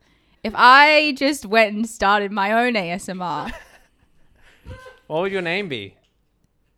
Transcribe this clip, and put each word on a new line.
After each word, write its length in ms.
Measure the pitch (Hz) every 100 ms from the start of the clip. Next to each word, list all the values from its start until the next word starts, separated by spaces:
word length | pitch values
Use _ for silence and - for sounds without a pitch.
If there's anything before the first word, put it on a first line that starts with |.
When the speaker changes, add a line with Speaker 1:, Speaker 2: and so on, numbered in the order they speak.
| _ _ _ _
Speaker 1:
if 100 | 220 214
I 560 | 247 269 294 302 302 262
just 300 | 277 277 196
went 300 | 226 214 214
and 120 | 226
started 440 | - 196 208 202
my 180 | 208 196
own 220 | 226 247
A 160 | 220 170
S 160 | 233 -
M 120 | 185
R. 300 | 175 147 214 -
Speaker 2:
<laughs> 1500 | - _ _ _ _ _ _ _ _ _ - - - - -
What 120 | 156
would 100 | 190
your 100 | 196
name 260 | 170 185 196
be? 280 | 120 98 _ _ _ _ _ _ _ _